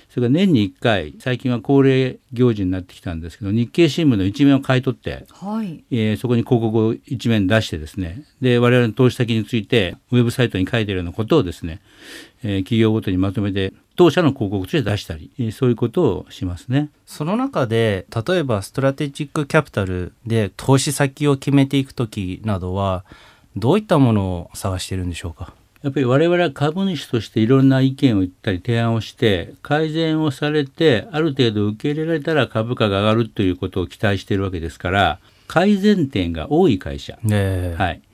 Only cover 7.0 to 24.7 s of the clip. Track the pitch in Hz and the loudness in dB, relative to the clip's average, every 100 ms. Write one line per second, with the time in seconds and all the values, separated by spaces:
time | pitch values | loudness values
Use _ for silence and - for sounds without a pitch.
7 | - 120 117 110 92 110 - 85 76 101 | -8 -4 0 2 4 2 2 -8 -8 -8
8 | 85 104 - _ 127 120 120 123 117 107 | -8 -10 -18 _ 2 4 4 4 2 2
9 | 123 - 117 113 104 117 101 120 87 - | 2 2 -2 -2 -2 -4 0 0 0 -6
10 | _ 123 117 123 117 92 92 117 104 92 | _ 2 2 0 -2 0 -2 -2 -2 -4
11 | 87 101 110 127 90 - 85 - _ _ | -6 -6 0 0 0 -6 -10 -12 _ _
12 | - - - _ 107 98 95 113 110 110 | -20 -20 -20 _ -4 -4 0 2 2 2
13 | 107 92 98 101 101 98 95 - _ - | -2 -2 -2 -2 -4 -2 -4 -8 _ 4
14 | 185 180 156 - 101 101 92 165 104 104 | 4 6 0 0 -4 -4 -2 -2 -2 -4
15 | - 80 - - 113 - 127 117 117 185 | -6 -14 -12 -8 -8 -2 0 0 -2 0
16 | 139 85 - - 90 87 - 135 147 _ | 0 -2 -8 -8 -8 -8 -4 -2 -2 _
17 | _ - 156 226 269 175 117 113 113 95 | _ -8 -4 -4 -2 -2 0 0 0 -2
18 | - 117 110 180 139 101 - - 135 135 | -4 -6 -2 -2 0 -4 -4 -2 -2 -2
19 | 147 139 143 160 143 160 - - 95 90 | -8 -6 -6 -4 0 0 0 -4 -4 -4
20 | 87 - 113 113 98 - - 135 151 139 | -8 -10 -4 -2 -2 -4 2 2 2 -2
21 | 139 - 147 135 143 139 135 139 135 - | -4 0 -2 0 2 2 2 0 -2 -6
22 | 113 107 92 92 110 95 90 95 98 90 | -6 -6 -8 -6 -4 -4 -4 -2 -2 -4
23 | - - - _ _ 98 113 208 214 160 | -8 -20 -20 _ _ -2 0 0 2 4
24 | 127 104 95 90 82 - 101 | 4 4 0 -4 -8 -8 -6